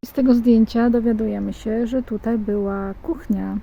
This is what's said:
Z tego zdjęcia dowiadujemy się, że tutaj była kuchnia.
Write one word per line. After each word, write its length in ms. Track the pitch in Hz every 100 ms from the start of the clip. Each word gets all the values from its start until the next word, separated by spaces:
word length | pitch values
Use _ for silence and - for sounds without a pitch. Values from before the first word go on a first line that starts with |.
| 240
Z 60 |
tego 220 | - 262
zdjęcia 560 | 240 233 226 220 233 240
dowiadujemy 640 | 240 226 220 220 202 202
się, 340 | 196 226 220 233
że 160 | 262
tutaj 340 | 247 214 - 233
była 560 | 208 208 196 196 196
kuchnia. 640 | 196 - 330 - 196 190 196